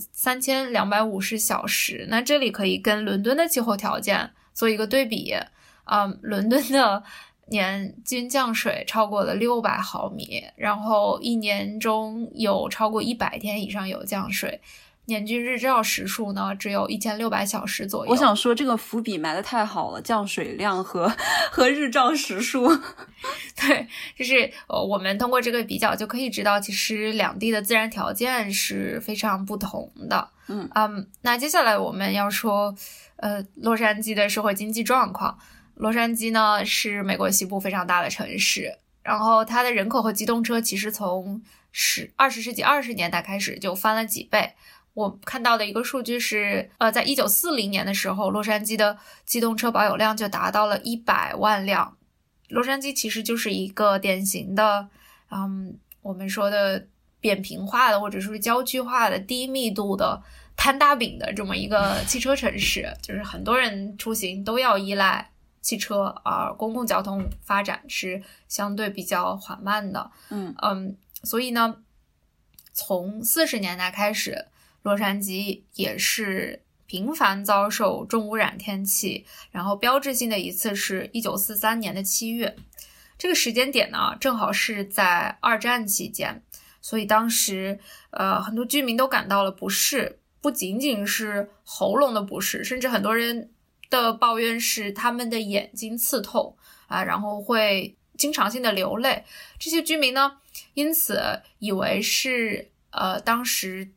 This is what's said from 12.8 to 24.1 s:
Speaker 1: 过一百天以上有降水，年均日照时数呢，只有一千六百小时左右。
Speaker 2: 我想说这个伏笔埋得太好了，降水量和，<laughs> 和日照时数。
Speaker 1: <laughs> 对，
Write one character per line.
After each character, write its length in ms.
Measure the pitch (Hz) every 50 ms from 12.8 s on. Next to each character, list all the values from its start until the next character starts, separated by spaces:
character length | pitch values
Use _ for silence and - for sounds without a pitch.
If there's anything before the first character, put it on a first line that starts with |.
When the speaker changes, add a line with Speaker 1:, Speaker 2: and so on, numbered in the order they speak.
| 220 220
Speaker 1:
过 120 | 220 214
一 120 | - 226 240
百 240 | 233 196 - - -
天 240 | - 208 202 214
以 80 | 196 202
上 180 | 202 202 190 190
有 160 | 185 - -
降 260 | - 214 196 190 -
水， 300 | 196 - - - - - _ - - - - - _ _ _
年 180 | - 226 214 208
均 180 | 214 233 240
日 160 | 240 247 254 233
照 240 | 240 262 254 233
时 240 | 220 - - - 190
数 260 | 196 196 - 226 202
呢， 220 | 196 196 190 196 196
只 160 | 196 - 208
有 180 | 202 196 196 -
一 100 | 214 202
千 180 | 202 226 208
六 140 | 214 226 226
百 160 | 214 - 202
小 180 | 196 - 208 -
时 220 | 202 - - 202
左 180 | 196 220 - -
右。 80 | -
Speaker 2:
我 40 | 247
想 200 | 247 294 240 208
说 180 | 214 - 247 233
这 100 | 226 294
个 120 | 262 233
伏 240 | 220 - - - 233
笔 160 | 226 220 202
埋 180 | 170 156 160 156
得 80 | 180
太 220 | 202 - 254 233 214
好 260 | 214 202 180 156 -
了， 120 | - -
降 240 | - - 233 214 202
水 260 | 196 - - 160 -
量 320 | - - 190 208 190 185 185
和， 260 | - - 180 170 208 226 - - -
<laughs> 180 | - - 679 587
和 200 | - - 254 254
日 180 | 277 294 294 254
照 260 | 226 285 254 247 320
时 260 | 277 - - 190 190
数。 280 | 240 - - 254 240 294 330 277 - - - - - -
Speaker 1:
<laughs> 440 | - - - 523 571 - - - -
对， 320 | - - 269 285 226 233 233 - - - -